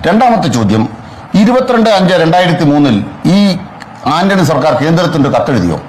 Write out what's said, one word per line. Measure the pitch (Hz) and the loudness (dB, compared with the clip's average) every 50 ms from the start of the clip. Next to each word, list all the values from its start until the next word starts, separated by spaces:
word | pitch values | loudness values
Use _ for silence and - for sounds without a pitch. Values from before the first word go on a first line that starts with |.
| - 156 | 0 0
രണ്ടാമത്തെ | 185 226 269 240 226 196 - 151 113 | 0 2 2 2 2 2 0 -2 -2
ചോദ്യം, | 120 110 98 107 110 110 - - - - - - - - - - 185 | 0 0 0 0 0 0 -4 -6 -14 -20 -20 -20 -20 -14 -4 0 2
ഇരുപത്തിരണ്ട് | 220 226 254 254 254 254 254 226 220 226 208 190 | 2 2 2 0 0 0 0 2 2 2 2 2
അഞ്ച് | 190 175 185 170 160 | 2 2 2 2 2
രണ്ടായിരത്തി | 165 170 180 185 180 165 139 165 143 | 2 2 2 2 2 0 0 2 2
മൂന്നിൽ | 143 147 143 135 110 101 - - - - - 156 175 | 2 2 2 2 2 0 -2 -6 -12 -4 -2 0 2
ഈ | 202 202 196 180 - - - - - - - - - - 135 147 | 2 2 2 0 -2 -8 -14 -18 -18 -20 -20 -20 -8 -4 -2 -2
ആന്റണി | 165 185 196 196 185 170 143 | 0 0 0 0 0 0 0
സർക്കാർ | 160 135 135 156 151 147 | 0 0 0 0 0 0
കേന്ദ്രത്തിൻ്റെ | 139 160 165 175 180 165 165 156 131 123 120 | 0 0 0 0 0 0 0 0 0 0 0
കത്തെഴുതിയോ? | 117 110 - 139 113 90 87 78 71 - | -2 -2 0 -2 -2 -2 -2 -4 -6 -8